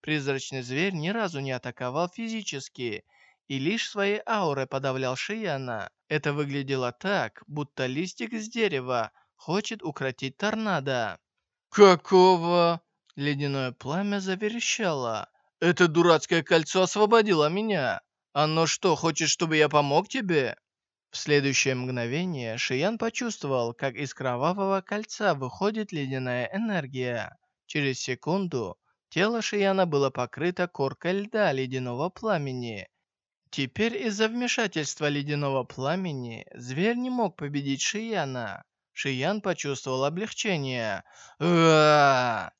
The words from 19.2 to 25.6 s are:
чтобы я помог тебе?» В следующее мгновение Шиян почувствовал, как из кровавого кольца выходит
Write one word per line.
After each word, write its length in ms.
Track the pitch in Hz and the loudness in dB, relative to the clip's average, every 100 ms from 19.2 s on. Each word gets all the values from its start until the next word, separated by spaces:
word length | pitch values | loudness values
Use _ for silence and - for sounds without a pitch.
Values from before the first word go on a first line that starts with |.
| 156 | -2
чтобы 260 | - 170 156 | 0 2 4
я 140 | 147 | 6
помог 380 | 147 143 147 202 | 4 4 2 0
тебе?» 480 | 262 202 160 123 - _ _ _ _ _ | -4 0 0 0 -6 _ _ _ _ _
В 60 | - | -10
следующее 600 | - 147 139 131 135 127 | 2 4 4 2 2 0
мгновение 840 | 127 127 117 143 180 151 117 113 | -2 -4 -4 -4 -4 -4 -6 -6
Шиян 400 | - 127 175 226 | -2 0 0 -2
почувствовал, 760 | 226 - 240 - 147 131 117 | -4 -4 -6 -6 -2 0 0
как 220 | 117 139 | -2 -6
из 180 | 113 143 | -4 -10
кровавого 680 | - 131 123 147 196 196 196 | -4 -4 0 -2 0 0 -2
кольца 500 | 185 208 214 - 208 | -2 -8 -8 -2 0
выходит 600 | 151 127 - | 0 -4 -2